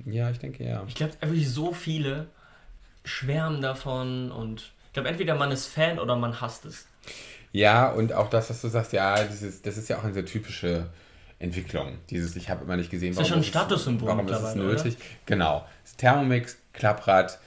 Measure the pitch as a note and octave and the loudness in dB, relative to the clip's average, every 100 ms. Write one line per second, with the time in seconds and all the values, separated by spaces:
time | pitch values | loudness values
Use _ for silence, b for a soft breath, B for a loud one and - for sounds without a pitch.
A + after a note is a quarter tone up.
0 | B2+ A2+ A#2+ A#2+ C3+ - A#2+ A2 G2 - | -6 -2 -2 -2 -8 -8 -4 -4 -6 -4
1 | D#3 - D#3 E3 C#3 B2+ E3+ E3+ D#3+ D#3+ | -4 -2 0 2 0 0 -4 -4 -4 -2
2 | C#3 C#3+ D#3+ b b b b - - - | -2 -4 -8 b b b b -20 -20 -16
3 | - - C3 D#3 D#3+ D3 C3+ C3 C#3 B2+ | -10 -4 -2 0 0 0 -2 -4 -4 -4
4 | B2+ B2+ B2+ A#2 A2 A2 - - - C#3 | -2 -4 -4 -6 -8 -8 -14 -20 -10 -4
5 | C#3+ E3+ E3 D3 C#3 C3+ - D#3 D#3+ E3 | -2 -2 0 2 2 0 -2 0 2 2
6 | A#2+ B2 A#2+ A#2 A#2+ - - - - _ | 0 0 0 -4 -8 -8 -16 -18 -20 _
7 | B B B B B G2 G#2 A2+ B2+ A2 | B B B B B 6 8 8 6 4
8 | A2+ - A2 A2+ A2+ A#2 A#2+ A2+ A2 G2 | 2 2 2 2 0 -4 -2 0 0 2
9 | G2 G2+ G#2 G2+ G2+ F2+ G#2 G#2 A2 - | 4 4 2 -4 -10 -8 -8 -6 -4 -2
10 | G#2+ G2 F2 A2 - - F2 E2+ E2+ B | -2 -2 -4 -6 -6 -4 -2 0 -2 B
11 | B B B - F2 F#2 F2+ D#2+ C#2+ B1 | B B B -8 -6 -4 -4 -4 -6 -10
12 | - F2 E2+ F2 - F2+ C#2+ F2+ E2+ F2+ | -6 -4 -4 -6 -6 -6 -2 -2 -2 -2
13 | F2+ F2+ - E3+ - D#3+ G3 F#3 C3+ A#2 | -2 2 2 4 2 0 2 0 0 0
14 | A2 F#2 F#2+ F#2+ A2 G2+ F#2+ A2+ B2 A#2 | 2 0 0 -2 -2 -2 0 0 0 -4
15 | B B - G2 D#2+ D2 B B - - | B B -2 2 2 0 B B -20 2
16 | B2+ C#3+ C3 B2 A#2+ - _ - G#2 G#2 | 6 6 4 2 0 -10 _ 0 2 4
17 | - F#2+ F#2 - | 6 6 6 -2